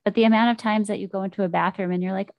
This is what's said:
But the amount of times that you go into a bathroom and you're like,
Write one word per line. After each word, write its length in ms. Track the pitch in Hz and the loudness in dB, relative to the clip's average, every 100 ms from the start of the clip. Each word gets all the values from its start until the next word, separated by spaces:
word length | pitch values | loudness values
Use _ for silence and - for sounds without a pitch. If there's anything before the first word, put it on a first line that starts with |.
But 100 | 208 | -2
the 120 | 226 220 | 2 4
amount 260 | 220 233 | 4 2
of 60 | 233 | 0
times 320 | 220 214 208 | -2 -2 -2
that 100 | 196 | -4
you 80 | 190 | -6
go 160 | 196 | -6
into 200 | 190 202 | -6 -4
a 40 | 185 | -2
bathroom 440 | 175 175 - 180 | 0 -2 -2 -2
and 120 | 180 | -2
you're 80 | 185 | -2
like, 200 | 190 196 | -4 -6